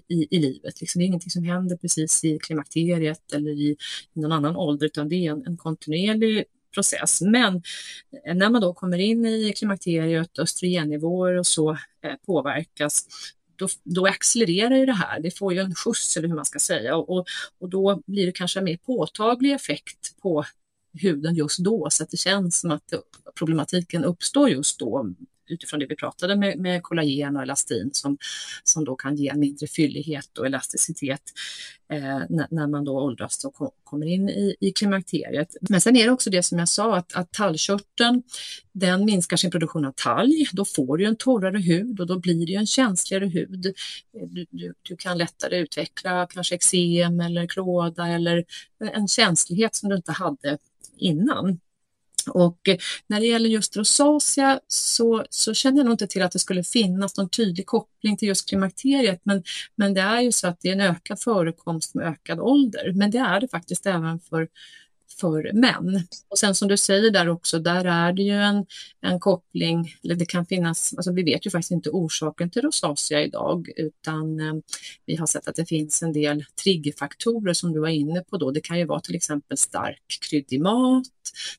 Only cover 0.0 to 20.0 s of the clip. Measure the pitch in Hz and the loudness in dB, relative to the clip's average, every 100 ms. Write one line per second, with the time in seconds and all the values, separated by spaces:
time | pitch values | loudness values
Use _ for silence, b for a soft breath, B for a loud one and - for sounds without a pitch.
0 | - 170 151 180 143 135 - - 165 175 | -2 -2 2 2 2 -2 -10 -12 -6 -2
1 | 180 180 175 180 170 180 185 175 175 - | 0 0 -4 -4 -2 -2 -2 -4 -4 -2
2 | 156 - 160 156 - 156 147 160 165 175 | 0 0 0 -2 -4 -6 -4 -2 0 0
3 | 156 160 - 147 147 147 147 147 B B | 0 -4 -6 -4 -4 -2 -2 -2 B B
4 | B - 151 160 143 175 170 147 151 - | B -6 -2 0 0 0 -2 0 -2 -2
5 | 151 180 170 151 135 170 165 156 - 156 | -2 0 -2 -4 -6 -8 -6 -6 -4 -2
6 | 202 220 220 214 - _ _ - 196 - | 0 2 2 0 -2 _ _ -2 -2 -2
7 | - - 180 233 226 185 B B B B | -2 0 4 6 4 2 B B B B
8 | B - - 180 202 240 185 175 185 175 | B -14 -4 2 4 4 2 0 -2 0
9 | 202 226 226 220 214 208 214 196 - 165 | 2 2 2 0 -2 -2 -2 -2 0 0
10 | 160 165 170 - 165 - 180 180 151 151 | 2 0 -2 -4 -4 -2 0 0 0 -2
11 | 165 180 180 180 180 - 156 156 - _ | -2 0 0 2 2 2 0 0 -8 _
12 | 156 135 - 165 135 135 165 - 147 - | -12 -10 -2 -2 0 -4 -6 -4 -2 -2
13 | - B B B _ - 190 - - 175 | -4 B B B _ -8 -8 -8 -4 2
14 | 185 196 - 240 208 175 233 262 262 220 | 2 2 0 2 2 2 4 4 4 2
15 | - - 160 - 196 180 190 170 - 220 | -2 -4 -6 -4 -2 -2 -2 -4 -4 -2
16 | - - 165 160 147 143 - 165 113 160 | -2 -2 -2 -2 -4 -2 -2 0 0 -2
17 | - 185 175 B B - 185 185 196 202 | 0 -2 -4 B B -12 -4 0 2 2
18 | - 202 180 180 180 190 190 170 - 247 | -2 -2 0 -2 -4 -2 -2 -2 -2 -2
19 | 156 - 214 240 277 277 - - - - | -2 0 0 2 2 0 -4 -8 -10 -16